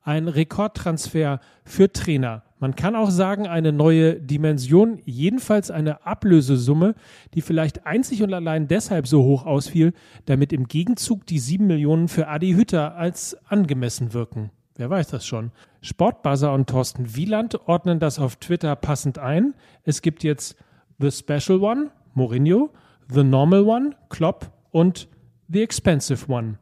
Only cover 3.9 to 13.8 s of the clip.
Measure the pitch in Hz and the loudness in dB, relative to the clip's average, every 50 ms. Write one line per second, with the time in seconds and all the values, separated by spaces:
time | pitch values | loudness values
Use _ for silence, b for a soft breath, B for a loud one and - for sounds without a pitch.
3.9 | 165 160 160 160 165 170 160 127 147 147 156 156 156 143 127 127 147 180 208 233 | 6 6 4 4 2 0 -4 -4 -4 0 0 0 0 0 0 4 6 6 6 6
4.9 | 226 - - - 123 120 143 180 220 262 - - 214 208 190 - 170 160 151 156 | 2 -6 -10 -12 -6 -2 -2 0 0 -2 -2 0 0 0 0 -2 -6 -4 -4 -4
5.9 | 147 - _ - 208 - - 208 180 160 139 123 143 127 120 120 147 156 170 202 | -4 -6 _ -10 -10 -4 2 6 6 6 6 4 2 2 2 2 2 4 4 2
6.9 | 220 B B B B B B B B 165 151 - 170 160 160 156 - - _ 156 | 0 B B B B B B B B -6 -4 -2 -2 0 0 -2 -4 -6 _ -4
7.9 | 156 220 269 - 277 202 214 202 190 180 170 165 156 160 156 139 160 - - - | -2 -2 -2 -2 -2 -2 -2 -2 -2 -4 -4 -2 -2 -2 0 0 0 -2 0 -2
8.9 | 202 170 139 120 139 151 131 127 139 135 127 - 143 143 139 - - 170 156 165 | -4 -4 -2 2 4 4 6 6 4 2 0 -2 -2 -2 -2 -2 0 2 2 2
9.9 | 175 B B B B B B - 139 135 143 143 170 139 131 117 - 151 180 190 | 2 B B B B B B -2 0 0 2 0 0 -4 -4 -2 -2 -4 -2 -2
10.9 | 247 - - - 233 196 - - 170 151 120 120 165 190 208 202 170 151 147 147 | -2 -4 -2 -4 -4 -4 -4 -6 -4 -4 -2 -2 -2 0 2 2 2 2 2 2
11.9 | 156 160 170 170 - 170 160 151 151 151 170 190 180 180 233 - - 170 147 151 | 2 2 0 0 0 -2 -4 -2 -4 -4 0 2 4 2 2 2 2 -2 -2 -2
12.9 | 160 170 170 175 175 - - - - - _ _ - 208 196 147 143 131 | -4 -4 -6 -6 -6 -6 -12 -14 -14 -16 _ _ 0 0 0 0 0 -2